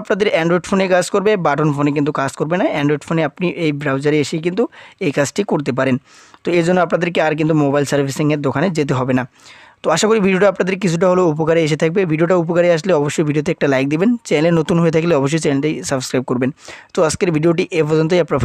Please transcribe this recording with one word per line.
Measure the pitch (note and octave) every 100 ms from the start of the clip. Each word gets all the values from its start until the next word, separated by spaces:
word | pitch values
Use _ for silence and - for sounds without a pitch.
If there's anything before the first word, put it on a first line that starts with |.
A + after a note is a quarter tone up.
আপনাদের | G#3 G3+ G#3 E3
Android | E3 F3 -
ফোনে | G3 F#3+
কাজ | F3+ F3
করবে, | A#3+ G3+ G#3
বাটন | D#3+ C#3+ D#3 C#3+
ফোনে | C#3+ D3
কিন্তু | D3
কাজ | D3 C#3 -
করবে | D#3 F3+
না। | D4 D3+
Android | C#3+ D3 -
ফোনে | E3 D#3
আপনি | - F3+ D#3 D#3+
এই |
ব্রাউজারে | C#3+ D3 C3+ D3 D3+
এসেই | C3+ E3 E3+
কিন্তু | F#3 A#3+ - - -
এই | F3
কাজটি | C#3 F#3+ - G3+
করতে | F3 D3
পারেন। | B2 C3 B2 _ - - -
তো | -
এই | E3+
জন্য | E3+ F#3 E3+
আপনাদেরকে | F3+ E3+ F3+
আর | D#3 D#3
কিন্তু | D#3 D#3+
মোবাইল | C#3+ C#3+ C#3+
সার্ভিসিংয়ের | C#3+ C#3 C3 D3 D3+ C#3
দোকানে | C#3 F3+ D#3+
যেতে | C#3+
হবে | C3 B2+ C3
না। | B2 _ - - - _
তো | -
আশা | D#3+ G#3
করি | A3+
ভিডিওটা | F#3+ F#3 G3
আপনাদের | F3+ F#3 F#3
কিছুটা | F#3+ E3+ F#3
হলেও | F3+ F3+
উপকারে | D3+ D#3 E3
এসে | D#3 D3+
থাকবে। | E3 F3+ F#3
ভিডিওটা | D3+ E3+ F#3
উপকারে | E3 F3 F3 E3
আসলে | F#3+
অবশ্যই | D#3+ D3 -
ভিডিওতে | D3+ D3 D3 D#3+
একটা | D3
লাইক | C3+ C#3
দিবেন। | D#3 G#3 A#3+ -
চ্যানেলে | D#3 E3 E3+
নতুন | D#3 E3+
হয়ে | E3+ D#3+
থাকলে | E3 D3+
অবশ্যই | C#3 D#3+ D3+
চ্যানেলটি | C#3 D3+ D#3+
সাবস্ক্রাইব | F#3 C3+ B2+ C3
করবেন। | B2+ B2+ C3 - - - -
তো | -
আজকের | D#3 - F#3
ভিডিওটি | D#3 E3 E3 -
এ | E3 D3+
পর্যন্তই। | D#3 D#3+ F3+
আপনারা | D3+ C#3+